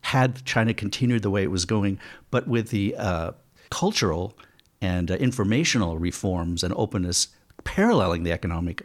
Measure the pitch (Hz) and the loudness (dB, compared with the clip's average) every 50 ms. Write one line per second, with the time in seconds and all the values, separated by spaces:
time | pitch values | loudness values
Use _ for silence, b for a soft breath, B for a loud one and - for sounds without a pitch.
0 | B - - 135 127 131 123 - - - - 120 113 113 110 - 107 101 - - | B -2 2 4 4 2 2 -2 -6 -2 0 2 2 2 2 0 -2 -4 -2 0
1 | 127 123 123 117 101 104 95 104 95 73 92 92 87 - 110 107 101 101 98 98 | 2 2 2 2 2 2 2 2 2 2 0 -2 0 0 0 2 2 0 0 -2
2 | B B B B B - - 123 - - 117 117 107 - - 104 101 104 - - | B B B B B -2 -2 -2 0 2 0 0 0 0 0 0 0 0 0 0
3 | 107 101 90 80 82 85 - - _ _ _ b b b - - - 196 214 - | -2 0 0 0 -2 -4 -8 -12 _ _ _ b b b -6 -2 -2 0 0 2
4 | - 95 78 85 90 107 - b b b b b b b _ - 104 92 90 90 | 0 0 0 0 -4 -6 -8 b b b b b b b _ -4 -2 0 0 0
5 | 87 85 92 - 135 127 123 - 101 95 110 131 165 - - 123 98 85 82 80 | 0 0 0 2 0 0 0 0 0 2 2 2 2 2 2 2 0 0 0 -2
6 | 85 90 - - - 98 92 87 85 85 87 82 90 87 98 - 110 104 - 101 | -2 -2 -2 -2 -2 -2 -2 0 -2 -2 -2 -2 -2 -2 0 0 -2 0 0 -2
7 | 90 87 87 - - - b b b b b - - - - - 196 233 233 143 | -2 0 0 -2 -2 -4 b b b b b -12 -10 -6 0 2 4 4 4 4
8 | 95 87 85 85 82 85 82 82 - 90 82 82 85 87 - - | 4 2 2 0 0 -2 -2 -2 -2 -2 -2 -2 -2 -4 -4 -6